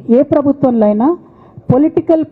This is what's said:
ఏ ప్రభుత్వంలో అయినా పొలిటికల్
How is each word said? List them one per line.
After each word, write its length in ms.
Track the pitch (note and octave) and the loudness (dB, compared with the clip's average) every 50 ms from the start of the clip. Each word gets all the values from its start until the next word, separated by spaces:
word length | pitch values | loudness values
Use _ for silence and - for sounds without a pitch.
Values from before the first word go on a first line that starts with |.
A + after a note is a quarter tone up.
| - - | -4 0
ఏ 120 | A#3 B3+ | 2 2
ప్రభుత్వంలో 640 | D4 - E4 D4+ C4+ C#4+ C#4 - - B3+ A#3+ A3+ G#3+ | 2 2 0 -2 0 0 -2 0 0 0 0 2 0
అయినా 320 | G#3 G#3 G#3+ A#3+ D#4 F4 F4+ - - - - - - - - - - B3 | 0 0 0 0 -2 -2 -4 -8 -18 -20 -20 -20 -20 -20 -12 -6 -4 0
పొలిటికల్ 520 | C4 D4 D#4 - F4 - - E4 D#4+ D4+ - | 0 0 0 0 -2 -2 0 0 -2 -2 -2